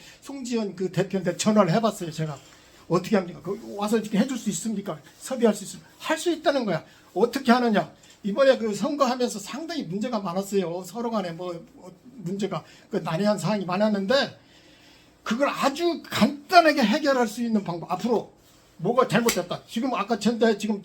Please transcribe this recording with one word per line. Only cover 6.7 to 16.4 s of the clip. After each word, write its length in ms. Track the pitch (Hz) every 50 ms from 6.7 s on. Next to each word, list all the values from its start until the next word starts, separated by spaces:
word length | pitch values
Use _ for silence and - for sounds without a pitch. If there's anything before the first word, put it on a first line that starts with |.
| 165 139 - - - - - - -
어떻게 380 | 175 226 233 - 269 269 233
하느냐? 400 | 240 254 240 233 208 180 151 - - - - - - _ -
이번에 340 | 196 202 269 269 269 240
그 180 | 208 226 214 196
선거하면서 640 | - 214 311 294 294 277 240 254 247 247 220 220 196
상당히 440 | - - 226 277 330 311 339 277 190
문제가 360 | 160 185 208 220 254 247 202
많았어요. 640 | 196 180 170 190 196 196 202 196 180 160 170 185 180
서로 280 | - - 240 233 233
간에 200 | 226 208 180 175
뭐, 220 | 165 165 180 180 170 165 - - -
뭐 200 | - 175 185 - - - - -
문제가, 460 | 240 165 175 202 196 208 180 180 151 - - - - - -
그 60 | -
난해한 420 | 180 160 180 160 180 208 208 208 170
사항이 260 | 151 185 214 202 180
많았는데 720 | 185 180 196 214 214 208 196 196 190 262 277 240 - - - _ _ - - _ - - _ _ - - - _ _ _ _ -
그걸 260 | - 220 262 285 311
아주 520 | - - - 277 277 330 349 339 311 - -
간단하게 800 | - - - - 294 - -